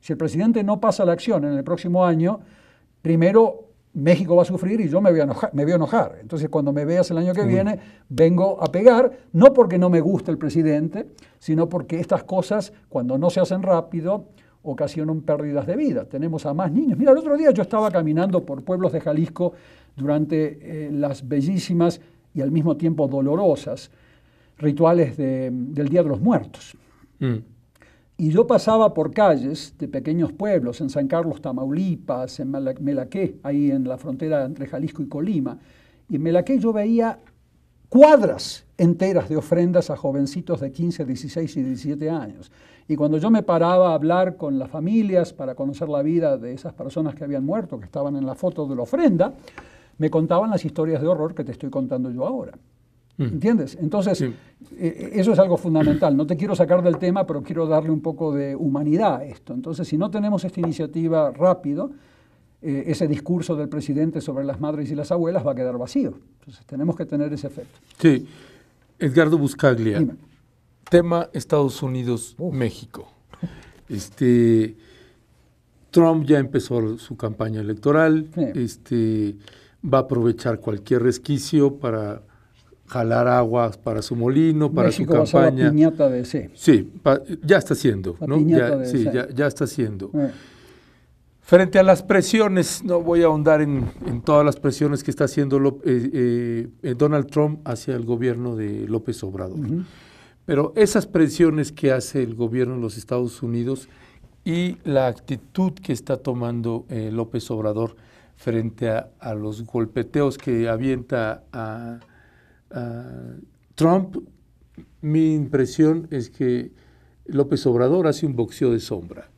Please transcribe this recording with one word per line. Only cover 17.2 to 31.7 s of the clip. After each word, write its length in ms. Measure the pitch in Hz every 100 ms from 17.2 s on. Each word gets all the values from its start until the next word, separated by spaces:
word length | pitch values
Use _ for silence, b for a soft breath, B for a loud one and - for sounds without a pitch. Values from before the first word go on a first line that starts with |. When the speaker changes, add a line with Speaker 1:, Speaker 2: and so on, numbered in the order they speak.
| 302 294
Speaker 1:
día 140 | 311
yo 140 | 196
estaba 260 | 185 220 214
caminando 560 | 180 160 156 190 180 -
por 180 | 139
pueblos 300 | - 180 185
de 80 | 165
Jalisco 520 | 160 151 165 - 175 b b b b -
durante, 640 | 139 147 151 160 151 147 147 160 147
eh, 40 |
las 360 | 147 143 135 135
bellísimas 720 | 143 139 190 - 170 170 170 b b b 165
y 60 |
al 100 | 135
mismo 260 | 160 156 147
tiempo 300 | 165 156 139
dolorosas 800 | 139 135 156 196 139 - 120 - b b b b b b b
rituales 580 | 151 143 165 175 147 117
de, 320 | 135 131 131
del 360 | 127 123 143 147
Día 140 | 170
de 60 | 156
los 100 | 127
Muertos. 560 | 170 226 - - - - b b b _
Speaker 2:
Mm. 160 | 131 113 117 _ _ b b b b _
Speaker 1:
Y 140 | 156
yo 140 | 165 233
pasaba 480 | 226 - 220 214
por 180 | - 151
calles 640 | - 208 147 127 156 - -
de 80 | 143
pequeños 460 | 135 143 165 160
pueblos, 480 | - 208 190 120 117
en 80 | 143
San 180 | 147 139
Carlos, 320 | 170 165 147
Tamaulipas, 1000 | 147 123 135